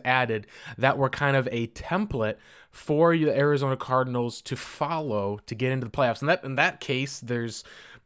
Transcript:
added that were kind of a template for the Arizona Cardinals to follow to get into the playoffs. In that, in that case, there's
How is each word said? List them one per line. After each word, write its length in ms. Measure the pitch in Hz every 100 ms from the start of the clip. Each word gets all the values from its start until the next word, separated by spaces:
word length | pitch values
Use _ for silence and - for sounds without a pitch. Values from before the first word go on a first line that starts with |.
added 420 | 127 127 123 110 - - - -
that 180 | 131 135
were 140 | 131
kind 260 | - 143 139
of 100 | 120
a 140 | 120 117
template 680 | - - 180 208 131 110 - - - -
for 460 | - - 147 165 165
the 200 | 151 139
Arizona 400 | 143 143 139 131
Cardinals 640 | - 127 127 123 120 -
to 140 | - 131
follow 840 | - - 147 165 147 104 98 104
to 100 | -
get 180 | 113 127
into 120 | 131
the 60 | 117
playoffs. 320 | - 127 113
In 40 | 147
that, 140 | 180
in 120 | 135
that 260 | 135 170 -
case, 400 | - 131 135 -
there's 440 | 120 120 117 - - - - -